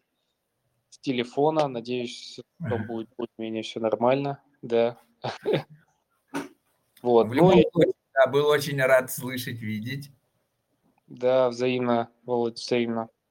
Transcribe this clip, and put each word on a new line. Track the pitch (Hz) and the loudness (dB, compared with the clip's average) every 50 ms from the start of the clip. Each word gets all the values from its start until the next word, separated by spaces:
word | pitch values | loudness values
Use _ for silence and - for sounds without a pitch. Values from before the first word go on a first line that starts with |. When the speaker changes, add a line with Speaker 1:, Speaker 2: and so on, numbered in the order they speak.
| _ _ _ _ _ _ _ _ _ _ _ _ _ _ _ _ _ _ | _ _ _ _ _ _ _ _ _ _ _ _ _ _ _ _ _ _
Speaker 1:
с | - - | -20 -12
телефона. | - 143 131 120 117 120 - - 143 156 156 156 151 139 | -6 -4 -2 -2 -2 -4 0 0 0 2 2 2 0 0
Надеюсь, | 127 117 113 120 123 123 120 120 123 - - - - - 120 _ _ - 170 117 | -2 -8 -6 -6 -4 -4 -4 -6 -10 -12 -16 -18 -18 -18 -20 _ _ -10 -6 -4
там | 110 110 107 | -4 -4 -4
будет | 110 117 113 113 - _ - | -6 -8 -8 -10 -10 _ -10
более-менее | 120 - _ - 113 110 113 110 107 | -10 -10 _ -10 -8 -6 -6 -6 -8
все | - - 117 | -8 -8 -4
нормально. | 113 110 107 110 117 123 131 139 139 143 139 - _ _ _ _ | -2 -2 -2 2 2 2 2 2 0 -4 -6 -8 _ _ _ _
Да. | - 123 117 117 117 117 120 - _ _ _ _ | -8 -2 0 2 2 0 -2 -6 _ _ _ _
<laughs> | - 123 - - - - - 139 - _ 151 - _ _ _ _ _ _ _ _ _ _ - - - - _ _ _ _ _ _ _ _ _ _ - | -10 -10 -10 -6 -4 -2 -2 -2 -2 _ -18 -20 _ _ _ _ _ _ _ _ _ _ -12 -12 -12 -12 _ _ _ _ _ _ _ _ _ _ 0
Вот. | 123 123 113 110 107 | 4 4 4 4 4
Speaker 2:
В | 120 | 4
Speaker 1:
Ну | |
Speaker 2:
любом | 139 165 185 190 180 | 4 6 8 8 6
Speaker 1:
и | - - | 6 4
Speaker 2:
случае, | - 175 160 - - _ _ _ - | 4 2 2 2 2 _ _ _ 0
да, | 135 131 123 | 2 2 4
был | 127 143 147 147 | 4 2 2 2
очень | 147 143 - 147 139 139 | 2 0 0 -2 -2 0
рад | 131 131 131 131 131 127 | 2 4 4 4 2 0
слышать, | - - 127 123 131 123 - - 117 113 | -8 -10 -8 -8 -8 -8 -8 -8 -8 -8
видеть. | 113 107 110 104 107 123 135 139 143 - - _ _ _ _ _ _ _ _ _ _ _ _ _ _ _ _ _ _ - | -8 -6 -6 -6 -6 -8 -8 -10 -12 -14 -20 _ _ _ _ _ _ _ _ _ _ _ _ _ _ _ _ _ _ -20
Speaker 1:
Да, | 135 127 123 127 127 131 131 123 | -10 -2 0 2 4 4 4 2
взаимно, | 120 117 127 127 127 127 123 123 120 117 117 - _ _ - | 0 0 -2 -2 0 0 0 0 0 0 0 -4 _ _ -8
Володь, | - 123 120 120 117 117 - | -4 -2 -2 -2 -2 -4 -8
взаимно. | - - 127 123 117 117 117 113 113 113 _ _ _ _ | -6 -2 0 0 0 -2 -4 -6 -6 -8 _ _ _ _